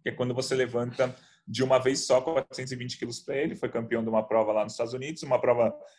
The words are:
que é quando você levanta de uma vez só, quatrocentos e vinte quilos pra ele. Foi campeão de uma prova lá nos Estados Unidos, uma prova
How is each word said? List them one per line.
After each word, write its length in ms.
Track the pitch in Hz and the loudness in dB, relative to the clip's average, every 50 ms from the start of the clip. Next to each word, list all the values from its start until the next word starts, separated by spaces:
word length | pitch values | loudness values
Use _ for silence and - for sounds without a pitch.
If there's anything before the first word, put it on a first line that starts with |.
| _ | _
que 60 | 127 | -8
é 40 | - | -4
quando 220 | - 123 127 123 | -2 -2 -2 0
você 200 | 131 123 - 135 | -2 -2 0 0
levanta 600 | 127 127 117 117 120 120 120 120 - 127 123 123 - _ _ _ _ _ - | 0 0 0 0 -2 -2 -2 0 -2 -2 -2 -2 -10 _ _ _ _ _ -10
de 140 | 113 117 131 | -2 0 4
uma 140 | 131 135 127 | 4 4 4
vez 220 | 113 131 135 131 | 4 2 0 0
só, 200 | - - 131 131 | 2 4 4 4
quatrocentos 520 | 131 165 160 135 127 - - - 127 131 131 | 4 2 0 0 -2 -2 -8 -10 -8 -8 -8
e 40 | |
vinte 220 | 120 123 123 120 - | -8 -8 -8 -8 -8
quilos 220 | 120 120 117 - | -8 -8 -8 -10
pra 140 | - - 139 | -8 -4 -2
ele. 220 | 139 151 - - | -2 -2 -2 -2
Foi 140 | - - 120 | -4 -6 -4
campeão 320 | - 117 113 110 117 117 110 | -4 -4 -2 0 -2 0 0
de 80 | 113 | 2
uma 120 | 110 110 110 | 2 2 2
prova 300 | - 110 113 110 107 107 | 4 2 2 4 4 2
lá 120 | 107 107 | 0 0
nos 100 | 110 - | -2 -2
Estados 180 | - 120 110 123 | -4 -4 -4 -4
Unidos, 300 | 127 131 151 160 - - | -6 -8 -8 -8 -10 -2
uma 180 | 135 - - | 0 0 2
prova 340 | - 123 120 120 117 107 - - - - _ | 4 4 4 4 4 2 0 -4 -12 -20 _